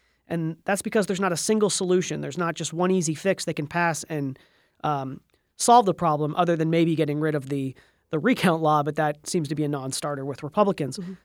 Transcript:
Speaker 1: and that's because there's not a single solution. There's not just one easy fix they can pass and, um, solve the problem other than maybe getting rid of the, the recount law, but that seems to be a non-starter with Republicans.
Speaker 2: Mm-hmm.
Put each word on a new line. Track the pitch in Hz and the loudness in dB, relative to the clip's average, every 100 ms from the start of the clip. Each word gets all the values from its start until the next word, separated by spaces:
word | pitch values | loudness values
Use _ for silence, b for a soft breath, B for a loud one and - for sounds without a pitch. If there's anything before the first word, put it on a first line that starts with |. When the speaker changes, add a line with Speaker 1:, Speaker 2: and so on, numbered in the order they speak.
| _ _ - | _ _ -8
Speaker 1:
and | 170 160 160 - | -4 -4 -4 -4
that's | 196 | -4
because | 220 220 190 | 0 0 0
there's | 185 | 0
not | 196 | -2
a | 165 | 0
single | - 214 208 | 0 2 2
solution. | - 180 185 - 151 | 0 2 2 0 -4
There's | 143 139 | -6 -4
not | 170 165 | -4 -4
just | 156 | -6
one | 160 180 | -2 2
easy | 190 160 | 2 0
fix | 151 196 185 - | -2 0 0 -2
they | |
can | 160 147 | -6 -4
pass | 175 170 156 - | 0 0 0 -4
and, | 156 139 131 b b b b | -4 -4 -8 b b b b
um, | 151 143 135 135 _ _ _ - | -4 -4 -6 -12 _ _ _ -2
solve | - 240 196 | 6 6 6
the | |
problem | 156 170 151 151 160 | 2 2 2 0 2
other | 175 160 | 2 2
than | 160 | 2
maybe | 165 165 | 2 2
getting | 156 151 147 | 2 0 0
rid | 156 | -2
of | 147 131 | -2 -4
the, | 139 131 - b b b | -6 -6 -10 b b b
the | 156 | -2
recount | 151 165 185 165 | 2 2 2 4
law, | 156 151 | 4 2
but | 147 151 | 2 0
that | 151 151 - | -2 -2 -4
seems | 180 143 | -2 -2
to | |
be | 156 | -2
a | 147 | -2
non-starter | 143 131 - 151 143 139 | -2 -4 -6 -6 -6 -8
with | 131 | -8
Republicans. | 147 - 202 - 139 139 | -4 0 0 0 -4 -8
Speaker 2:
Mm-hmm. | 180 190 | -12 -14